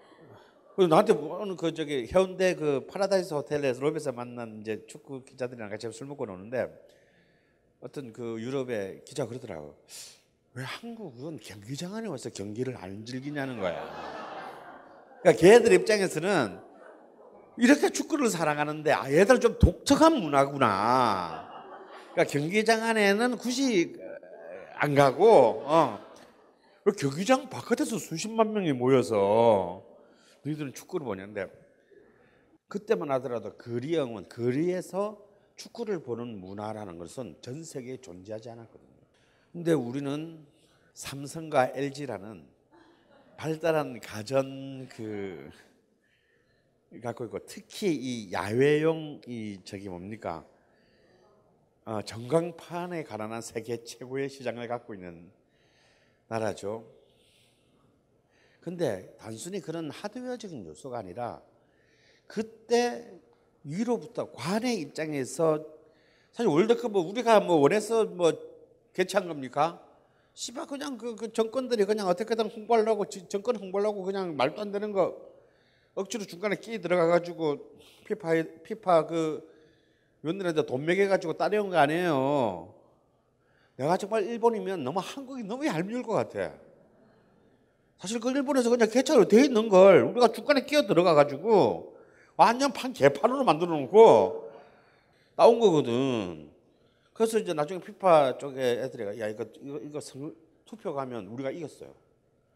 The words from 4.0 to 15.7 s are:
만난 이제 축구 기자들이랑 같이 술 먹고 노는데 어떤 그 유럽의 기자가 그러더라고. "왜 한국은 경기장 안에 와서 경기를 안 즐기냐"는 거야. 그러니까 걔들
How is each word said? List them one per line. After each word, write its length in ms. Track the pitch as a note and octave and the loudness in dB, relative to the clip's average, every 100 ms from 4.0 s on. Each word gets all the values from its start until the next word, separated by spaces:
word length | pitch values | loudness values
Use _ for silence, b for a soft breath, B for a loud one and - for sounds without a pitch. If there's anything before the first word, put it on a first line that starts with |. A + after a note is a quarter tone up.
| C#3+ | -6
만난 480 | A#2+ A#2+ A#2+ A2+ G#2+ | -8 -10 -12 -12 -12
이제 240 | G#2+ G#2+ - | -8 -8 -10
축구 380 | D3+ - C3+ | -20 -16 -16
기자들이랑 460 | B2 C3 B2+ B2 G#2 | -14 -10 -10 -8 -10
같이 200 | G#2+ A#2 | -10 -10
술 160 | - C#3 | -12 -14
먹고 200 | C#3+ A2 | -10 -10
노는데 420 | F#2 G#2 B2 F2 - - b b b b b b b b _ | -10 -6 -4 -4 -6 -20 b b b b b b b b _
어떤 320 | B2 D3 B2 | -16 -14 -14
그 280 | A2+ A#2 A2+ | -10 -8 -8
유럽의 640 | A#2 C3+ B2+ A2 F#2+ C#2+ | -6 -6 -4 -6 -6 -10
기자가 240 | - D3+ A2+ | -14 -8 -8
그러더라고. 440 | A#2+ A2+ E2 D2 - - B B B B _ _ | -8 -12 -12 -14 -18 -20 B B B B _ _
"왜 80 | B2 | -14
한국은 760 | C3 - A#3 A3+ F3+ A#2+ D#3 D3 | -12 -12 -14 -14 -16 -14 -12 -12
경기장 560 | - G2+ G2+ C#3 F3 | -16 -18 -12 -10 -10
안에 140 | A3 A3 | -8 -8
와서 220 | C3 A#2+ | -8 -10
경기를 460 | - G2+ G#2+ C3 A#2 | -10 -8 -6 -6 -8
안 280 | F#2 G2+ | -12 -14
즐기냐"는 540 | A#2+ B2+ C#3+ D3 C3+ A#2 | -12 -10 -8 -6 -6 -4
거야. 1600 | F#2 D#2 - - - - - - - - - - - - - - | -4 -4 -10 -12 -12 -12 -14 -14 -14 -16 -20 -20 -20 -20 -20 0
그러니까 200 | F3+ - | 4 8
걔들 320 | F3 A#3 G#3+ | 10 10 10